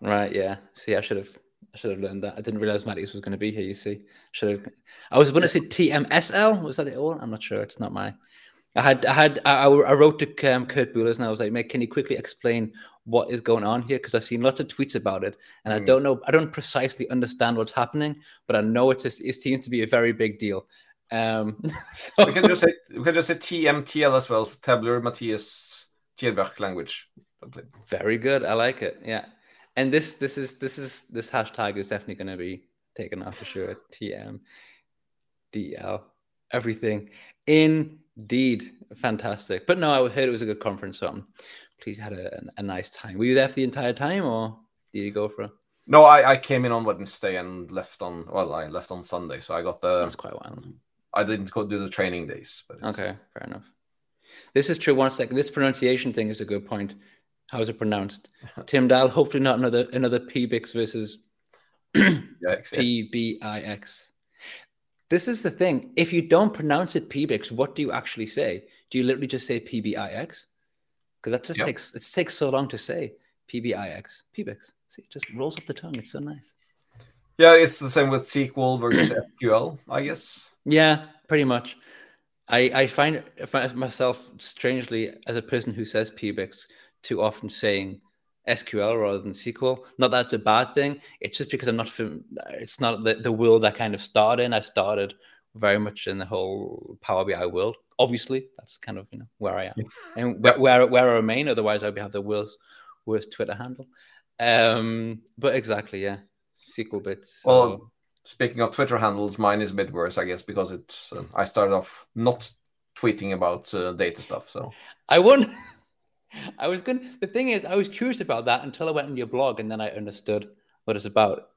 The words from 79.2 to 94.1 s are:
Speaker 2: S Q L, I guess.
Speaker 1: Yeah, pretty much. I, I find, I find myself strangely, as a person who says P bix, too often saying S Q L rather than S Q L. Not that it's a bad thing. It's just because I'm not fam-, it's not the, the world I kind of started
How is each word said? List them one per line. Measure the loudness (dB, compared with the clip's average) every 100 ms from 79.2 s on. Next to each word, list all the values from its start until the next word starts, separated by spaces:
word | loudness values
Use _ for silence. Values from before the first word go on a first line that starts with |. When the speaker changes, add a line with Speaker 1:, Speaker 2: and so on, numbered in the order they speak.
Speaker 2:
S | -6 -4
Q | 2
L, | 4 2 -8 -6
I | -4
guess. | -4 -6 -8 -10 -14 _
Speaker 1:
Yeah, | 2 6 6 4 -2 -18 -2
pretty | 0
much. | 2 0 -4 -18 _ -20 -20 _ _ _ 0
I, | 2 4
I | 2 0
find, | 2 0 0 -8 -16
I | -6
find | -4 -4 -6
myself | -8 -2 -2 -2 -10 -16
strangely, | -14 -6 -4 -4 -4 -6 -6 -10 -8
as | -8
a |
person | -4 -4 -4
who | -8
says | -6 -4 -4
P | -6 -8
bix, | -6 -8 -10 -20 _ _ _
too | -8 -2
often | -2 -4 -12
saying | -4 -2 -2 -4 -12 _ _ _ _ -4
S | -4
Q | -4 -4
L | -2 0
rather | -2 -4
than | -8
S | -10
Q | -10 -4
L. | -4 -4 -8 0
Not | 2
that | 2 0
it's |
a | -2
bad | 2 4 2
thing. | 0 -2 -2 -12 -12
It's | -8 -6
just | -6
because | -6 -2
I'm | -2
not | -4
fam-, | -6 -8 -8 -14 -16 -14
it's | -14 -10 -4
not | -2 0
the, | 0
the | 0 0
world | 2 6 6
I | 6
kind | 0 -4
of | -4
started | -2